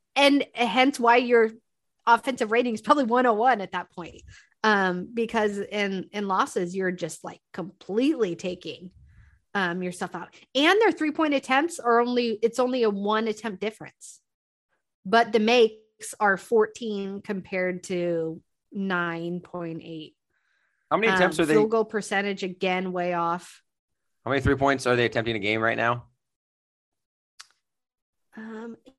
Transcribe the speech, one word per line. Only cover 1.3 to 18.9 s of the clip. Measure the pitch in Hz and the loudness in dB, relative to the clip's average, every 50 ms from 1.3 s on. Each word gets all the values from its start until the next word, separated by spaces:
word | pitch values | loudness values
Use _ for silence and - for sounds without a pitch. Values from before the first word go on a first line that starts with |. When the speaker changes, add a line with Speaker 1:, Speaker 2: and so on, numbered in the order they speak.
| 240 233 226 220 226 - _ _ _ _ _ _ _ _ - | 4 4 4 4 0 -8 _ _ _ _ _ _ _ _ 2
Speaker 1:
offensive | 233 233 233 - 277 254 - 233 208 | 4 4 4 4 -2 -2 -2 -2 0
rating | 226 240 254 247 220 | 2 2 2 0 -2
is | 214 | -4
probably | - - 294 294 269 | 2 2 2 4 4
one | 220 233 254 247 | 2 2 2 4
oh | 247 220 | 4 2
one | 208 233 262 240 208 | 4 2 2 2 0
at | 190 180 - | -2 -6 -8
that | 180 180 _ _ | -10 -10 _ _
point. | 185 165 - - - - - - - - _ _ _ - | -16 -16 -16 -16 -20 -20 -20 -20 -20 -20 _ _ _ 2
Um, | 220 208 196 190 185 180 180 180 - 247 | 2 2 4 2 0 0 -2 -6 -8 -4
because | 233 226 220 - 226 214 208 202 202 | -4 -4 -2 0 0 0 0 -2 -4
in, | 190 - 202 208 202 196 196 185 - - - | -8 -6 -4 -4 -4 -2 -4 -6 -8 -8 -8
in | 208 208 | -8 -4
losses, | 196 185 196 254 269 - 214 180 175 180 | -2 0 0 -2 -2 -2 -4 -4 -4 -4
you're | 190 190 180 | -4 -4 -4
just, | 180 180 175 156 - - - | -4 -4 -8 -10 -10 -12 -16
like, | 175 - - _ _ _ | -16 -16 -16 _ _ _
completely | - 175 190 - _ - - 190 226 262 294 311 254 220 180 170 | -12 -12 -12 -14 _ -14 -6 -2 0 0 0 0 0 -2 -4 -4
taking, | 170 - 185 180 175 - 165 - - 180 180 _ - - - - - - - _ _ _ _ - | -6 -8 -8 -10 -8 -12 -14 -14 -14 -16 -20 _ -20 -20 -20 -20 -20 -20 -20 _ _ _ _ -4
um, | 202 190 175 170 185 180 | -2 -2 0 -2 -2 -6
your | 180 175 | -6 -6
stuff | - 196 - - | -8 -10 -8 -8
out. | 349 - - _ - - _ - | -12 -14 -14 _ -20 -20 _ 0
And | 262 294 330 381 415 | 2 4 4 4 6
their | 453 392 | 4 4
three-point | - - 311 302 - - 320 302 285 | 2 2 -2 -4 0 0 0 0 0
attempts | 269 - - 262 269 302 339 - - | -2 0 2 0 0 0 0 -4 -4
are | - 240 233 240 | 0 2 4 4
only, | 240 247 247 247 240 233 220 214 226 | 4 2 0 0 0 0 -2 0 0
it's | 226 233 - | -2 0 2
only | 247 254 254 254 226 | 0 0 2 0 0
a | 214 | 0
one | 208 196 202 202 214 220 226 220 | 0 0 -2 0 0 0 0 -2
attempt | 208 214 - 226 185 185 | -4 -6 -6 -10 -8 -6
difference. | 202 220 220 - 151 - _ _ - - - - _ _ _ _ _ _ _ _ _ _ _ _ _ _ _ _ - | -8 -8 -8 -8 -20 -20 _ _ -20 -20 -20 -20 _ _ _ _ _ _ _ _ _ _ _ _ _ _ _ _ -6
But | 190 214 233 233 226 214 | 2 2 2 2 4 2
the | 226 | 2
makes | 214 220 240 247 226 220 - - _ _ _ _ - - - - | 2 4 4 4 4 4 2 -4 _ _ _ _ -16 -16 -8 0
are | 214 202 190 | 2 2 2
fourteen | 185 - - 247 220 214 214 - - 240 220 208 196 196 196 196 202 - | 0 -2 0 2 2 2 2 0 -10 -8 -8 -6 -6 -6 -8 -8 -12 -8
compared | - 202 185 180 - 196 185 185 180 180 180 - | -8 -8 -8 -8 -8 -6 -4 -2 -2 -4 -6 -8
to | - 190 175 175 175 170 165 160 160 160 - _ _ _ _ _ _ - | -6 -6 -4 -2 -2 -2 -2 -4 -4 -8 -10 _ _ _ _ _ _ -10
nine | 202 196 190 | -8 -4 -2